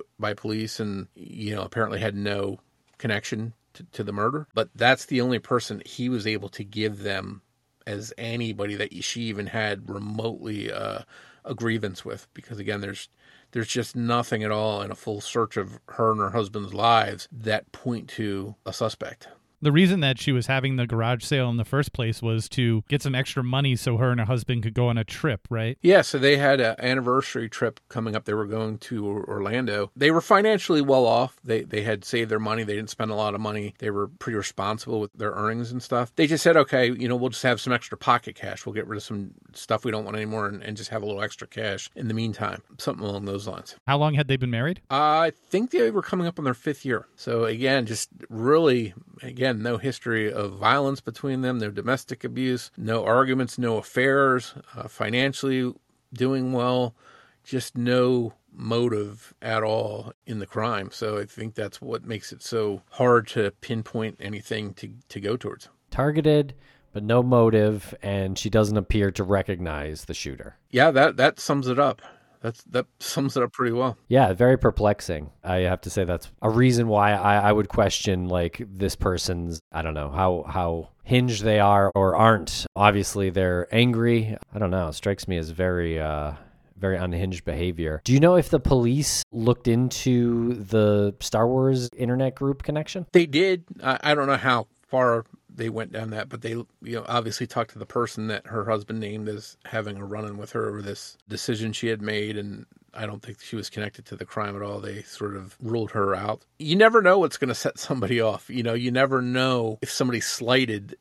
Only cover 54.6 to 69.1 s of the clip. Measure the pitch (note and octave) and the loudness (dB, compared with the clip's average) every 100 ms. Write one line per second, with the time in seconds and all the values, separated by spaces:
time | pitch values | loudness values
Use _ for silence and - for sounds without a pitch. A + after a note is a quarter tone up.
54.6 | - B2 A#2 - G#2+ A#2+ C3+ C3+ C3+ C3 | -18 -14 -14 -6 -2 0 -2 -2 -2 0
55.6 | B2 - _ _ _ A#2+ B2+ C3+ B2+ B2+ | -2 -6 _ _ _ -2 0 0 -2 0
56.6 | B2 B2+ B2 - - - _ _ - C3 | 2 2 0 -4 -20 -20 _ _ -6 -6
57.6 | - B2 A#2+ B2+ B2+ B2 A#2 - _ - | -6 -4 0 4 4 2 -2 -8 _ -12
58.6 | A2+ A#2 A#2+ G#2+ G#2 G#2 - _ A2+ A2 | -2 0 2 0 -4 -10 -20 _ -2 0
59.6 | A2 A2 A2 G#2 G#2+ - - A2 G2 A2+ | 0 0 -2 -6 -12 -18 -10 -10 -6 -4
60.6 | A2+ G#2+ F#2+ - A2 G#2 G2+ - A2 A2 | -2 -2 -6 -6 -4 -4 -6 -10 -10 -8
61.6 | G#2 - - A#2 - G#2+ - A2 - A2+ | -10 -10 -8 -8 -6 -10 -10 -16 -6 -2
62.6 | G#2+ G2 _ - B2 A#2+ A2 A#2+ G2+ - | -2 -4 _ 2 6 6 4 -2 -2 -2
63.6 | - A2+ A2 A#2 A2 - G2+ G#2 - A2 | -6 -6 -4 -6 -6 -6 -10 -10 -8 -6
64.6 | G#2 F2+ G#2+ A2 _ G#2 G2 A#2+ G#2 - | -6 -10 -16 -18 _ -8 -4 -4 -6 -12
65.6 | - _ _ - C#3+ D3+ D3+ D3 C#3+ - | -18 _ _ 0 2 2 4 4 2 -8
66.6 | _ _ _ G#2 G#2 A#2 B2 B2 A2+ A2 | _ _ _ -8 2 4 6 6 6 6
67.6 | G#2+ G#2+ - - G2+ G2 F#2+ F#2+ G#2+ A2 | 4 2 -6 -10 -4 -2 -2 -2 2 4
68.6 | G#2 G#2+ F#2 G#2+ G2+ | 4 2 2 2 2